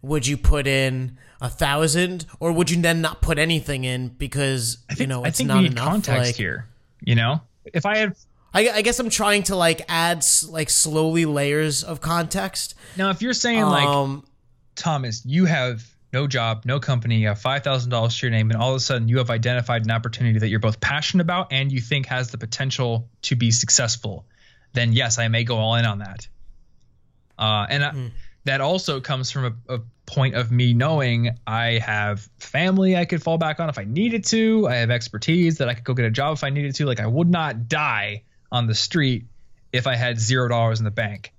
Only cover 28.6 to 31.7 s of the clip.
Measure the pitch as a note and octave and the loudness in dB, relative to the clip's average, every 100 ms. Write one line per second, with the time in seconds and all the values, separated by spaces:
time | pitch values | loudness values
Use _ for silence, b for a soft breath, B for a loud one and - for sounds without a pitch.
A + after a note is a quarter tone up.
28.6 | C3+ F#3 F#3 C#3 B2+ C3 B2 C#3 B2+ A#2 | 0 0 -2 -4 -4 -4 -4 -4 -4 -6
29.6 | - B2 A2+ _ - - C3 A#2+ A2+ B2 | -8 -8 -8 _ -6 0 0 0 0 2
30.6 | B2 A#2 C#3 D#3 B2+ A#2 A#2 A#2 - A2 | 4 4 4 2 2 0 0 -2 -4 -2
31.6 | A#2 | 0